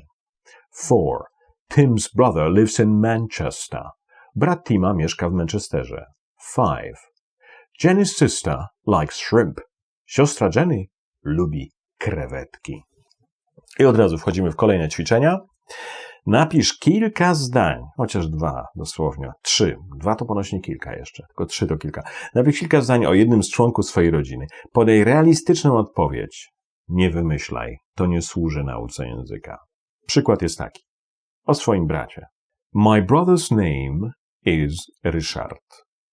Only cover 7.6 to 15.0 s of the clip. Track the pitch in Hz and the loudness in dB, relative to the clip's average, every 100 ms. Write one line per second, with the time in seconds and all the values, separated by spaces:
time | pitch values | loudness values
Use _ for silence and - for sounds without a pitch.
7.6 | _ - 170 190 196 - 131 - - 71 | _ 0 2 4 2 2 0 0 -4 -6
8.6 | 87 _ - 90 76 - - 110 90 - | -8 _ -2 0 -2 -8 0 2 2 -4
9.6 | - _ _ _ - - 143 - 101 104 | -18 _ _ _ -4 2 2 2 0 2
10.6 | 175 113 95 _ _ _ 104 - 80 76 | 0 -2 -6 _ _ _ -4 -2 -2 -4
11.6 | - _ _ - - - 131 135 - - | -10 _ _ -8 -6 -6 -6 -10 -14 -16
12.6 | - 151 _ _ _ _ _ _ _ _ | -14 -14 _ _ _ _ _ _ _ _
13.6 | _ - 135 110 98 80 - 90 90 78 | _ 4 6 6 4 2 -2 -2 -2 2
14.6 | 110 95 78 - | 2 2 0 -4